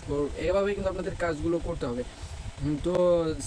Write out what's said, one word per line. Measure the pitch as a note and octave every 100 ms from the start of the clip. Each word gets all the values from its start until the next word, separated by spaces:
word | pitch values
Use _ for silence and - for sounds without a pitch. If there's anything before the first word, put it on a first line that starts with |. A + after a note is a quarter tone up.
| -
ফোর, | C#3+ C#3+ -
এভাবেই | D#3+ F#3+ G3
কিন্তু | G3 F#3+
আপনাদের | F#3 F3+ -
কাজগুলো | F3 D3 E3 E3+
করতে | E3+ E3 C#3
হবে। | A#2+ B2 - - - - -
হুম, | C#3 D3
তো | D#3+ F3+ F3+ F3 D#3+ D3+